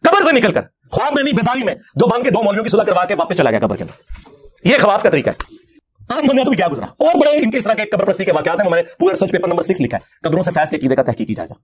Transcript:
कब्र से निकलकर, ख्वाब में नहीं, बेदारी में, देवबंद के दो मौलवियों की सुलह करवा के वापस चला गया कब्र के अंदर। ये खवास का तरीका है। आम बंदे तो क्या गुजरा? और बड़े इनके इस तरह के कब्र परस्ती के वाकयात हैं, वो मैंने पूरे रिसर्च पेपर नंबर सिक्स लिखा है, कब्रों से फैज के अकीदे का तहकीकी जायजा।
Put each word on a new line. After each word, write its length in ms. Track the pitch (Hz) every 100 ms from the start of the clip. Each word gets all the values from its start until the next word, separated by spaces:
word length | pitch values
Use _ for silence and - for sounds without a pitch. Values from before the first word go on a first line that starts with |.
| 320
कब्र 160 | 403
से 80 | 330
निकलकर, 300 | 269 220 143 - _ _
ख्वाब 220 | - 269
में 80 | 285
नहीं, 100 | 277
बेदारी 300 | 214 233 262
में, 120 | 214
देवबंद 480 | - _ - 233 240
के 80 | 240
दो 100 | 196
मौलवियों 220 | 208 202
की 60 | 220
सुलह 140 | 202
करवा 220 | 208 180
के 100 | 180
वापस 200 | 202 220
चला 160 | 170 131
गया 80 | 110
कब्र 160 | 110
के 80 | 101
अंदर। 880 | 87 - _ - - - - _ -
ये 80 | 269
खवास 260 | 202 202
का 60 | 196
तरीका 220 | 151 -
है। 220 | - - - _ _ _ _ -
आम 180 | 262 294
बंदे 160 | 269
तो 80 | 277
क्या 160 | 214 175
गुजरा? 200 | 143 196 -
और 160 | 302 359
बड़े 200 | 302 302
इनके 200 | 226 262
इस 80 |
तरह 80 | 214
के 120 | 214
कब्र 200 | 214 185
परस्ती 200 | 196 190
के 60 | 190
वाकयात 280 | 156 156 170
हैं, 60 |
वो 60 | 190
मैंने 120 | 170 170 -
पूरे 140 | 359
रिसर्च 180 | 370 185
पेपर 180 | - 185
नंबर 140 | 170
सिक्स 180 | 165 185
लिखा 160 | 147 -
है, 60 | - _
कब्रों 160 | 160 170
से 100 | 175
फैज 180 | 165 156
के 80 | 156
अकीदे 180 | 131
का 80 | 131
तहकीकी 300 | 127 113 104
जायजा। 220 | 98 87 -